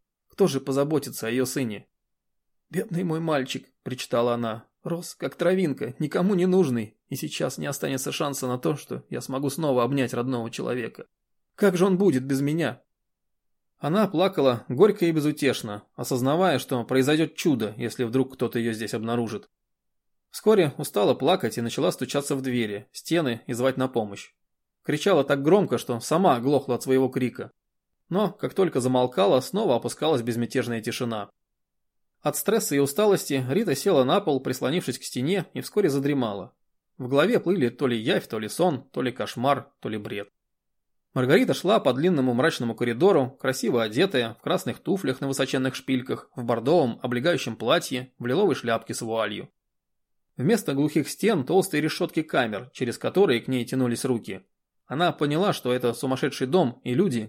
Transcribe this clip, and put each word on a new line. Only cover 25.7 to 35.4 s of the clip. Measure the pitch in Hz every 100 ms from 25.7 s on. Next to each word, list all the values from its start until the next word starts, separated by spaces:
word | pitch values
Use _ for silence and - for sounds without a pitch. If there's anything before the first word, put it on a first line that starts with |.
| 117
что | - 117
сама | - 160 185 123
оглохла | 127 143 135 120
от |
своего | 135 131 131
крика. | 127 123 - 107 _ _ _ _ _ -
Но, | 175 208
как | - 135
только | - 180 139
замолкала, | 123 127 127 185 196 131
снова | - 190 196 117
опускалась | 120 - 156 139
безмятежная | 117 117 117 135 120 117
тишина. | 113 - 120 110 98 _ _ _ _ _ _ _ _ _
От | 147 -
стресса | - 220 - 139
и |
усталости | 139 170 214 185 - 139 127
Рита | 165 214 131
села | 202 156
на | 127 196
пол, | 190 135
прислонившись | 131 127 123 175 - 123
к |
стене, | - 131 139 196